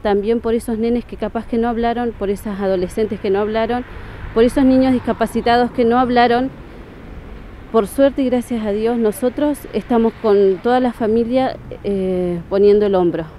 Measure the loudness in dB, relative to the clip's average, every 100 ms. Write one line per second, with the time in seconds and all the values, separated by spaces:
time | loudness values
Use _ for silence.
0 | 2 0 0 -2 0 -2 -2 -2 0 -2
1 | -4 -8 -6 -6 -4 -2 -2 0 -2 -2
2 | -4 -4 -4 -4 -6 -4 0 0 -2 -2
3 | -2 -2 -2 0 0 -2 -2 -4 -6 -14
4 | -14 -12 -4 2 4 4 4 4 4 2
5 | -2 -2 -2 0 2 2 2 2 2 4
6 | 2 4 4 2 -2 -8 -18 -18 -20 -20
7 | -18 -16 -16 -16 -18 -18 -2 -2 0 2
8 | 2 2 0 0 -2 -4 -2 0 0 2
9 | 0 0 -4 0 -2 -2 -6 -8 0 2
10 | 2 0 2 4 4 2 2 2 2 0
11 | 0 0 2 0 0 -4 -14 -8 -4 -2
12 | -2 -2 -2 -4 -2 4 6 6 4 2
13 | 2 0 -8